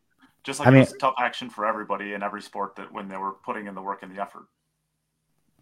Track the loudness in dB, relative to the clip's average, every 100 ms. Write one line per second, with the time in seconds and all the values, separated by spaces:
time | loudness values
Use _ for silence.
0 | _ _ -20 _ -8 4 8 10 8 2
1 | 0 2 -2 -2 -12 -2 -2 -2 -2 -4
2 | -4 -4 -4 -6 -10 -6 -6 -8 -12 -12
3 | -10 -6 -6 -8 -8 -8 -8 -8 -8 -8
4 | -10 -10 -10 -10 -20 _ _ _ _ _
5 | _ _ _ _ _ _